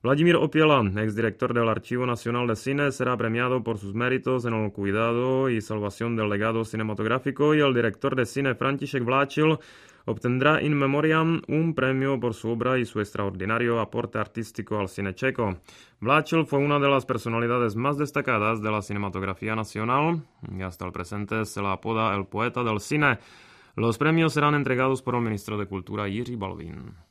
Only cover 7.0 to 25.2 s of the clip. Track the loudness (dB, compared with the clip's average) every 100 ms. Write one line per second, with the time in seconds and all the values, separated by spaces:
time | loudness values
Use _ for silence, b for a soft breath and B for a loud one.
7 | -2 0 -2 0 4 4 4 4 0 0
8 | -2 0 -2 0 -2 0 -2 -2 -4 -2
9 | 0 2 2 2 2 2 B B B B
10 | -6 -4 0 2 4 4 2 2 2 2
11 | 4 4 2 0 0 0 0 2 0 2
12 | 0 0 -2 -2 -2 0 2 2 0 -2
13 | -4 -2 -4 -4 -2 0 2 0 0 -4
14 | -4 -4 -4 -6 -8 -10 -4 -2 -2 -4
15 | -6 -2 -2 0 -2 -2 B B B B
16 | 2 2 4 0 2 2 2 2 4 2
17 | 0 -4 -2 -2 0 2 0 0 -2 -2
18 | -2 -2 0 2 2 0 0 -2 -2 -4
19 | -4 -4 -4 -4 -4 -4 -4 -4 0 0
20 | 0 -2 -6 _ -12 -8 -8 -8 -10 -8
21 | -8 -6 -4 -2 -2 -4 -4 -2 -2 0
22 | 0 0 -4 -4 -2 -2 -2 -2 -2 0
23 | 2 0 B B B B B -2 0 2
24 | 2 4 4 4 2 2 2 2 2 0
25 | -2 -2